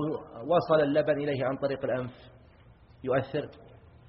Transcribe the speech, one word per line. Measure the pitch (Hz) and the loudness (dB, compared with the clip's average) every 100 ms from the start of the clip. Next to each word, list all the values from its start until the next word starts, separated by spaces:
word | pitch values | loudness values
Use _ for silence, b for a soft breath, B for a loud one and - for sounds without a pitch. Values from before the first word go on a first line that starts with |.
| 151 151 - 113 127 | 0 -6 -10 -10 2
وصل | 170 160 156 | 2 4 4
اللبن | 143 151 147 | 4 2 2
إليه | 143 147 123 131 | 0 0 -2 -2
عن | 135 | -2
طريق | 139 131 | -2 -2
الأنف | 127 127 123 - - - - - - - - - | -2 -2 -4 -10 -20 -20 -20 -20 -20 -20 -20 -10
يؤثر؟ | 127 131 - 151 - - - - - - | -2 0 0 -4 -8 -12 -20 -20 -20 -20